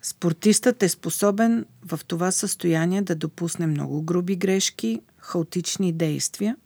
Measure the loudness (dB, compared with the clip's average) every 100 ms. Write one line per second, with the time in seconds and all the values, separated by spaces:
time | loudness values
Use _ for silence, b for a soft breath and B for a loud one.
0 | -10 -2 -2 2 4 4 4 2 0 0
1 | -6 0 0 4 2 2 -2 -14 -8 -8
2 | -4 -2 0 0 -4 -2 0 2 2 0
3 | 0 -2 -4 -4 -6 -2 -2 -2 -2 -4
4 | -2 -2 0 0 2 2 0 -2 -4 -4
5 | _ _ -6 -4 -2 -4 -4 -2 0 0
6 | 0 0 -4 -2 -4 -4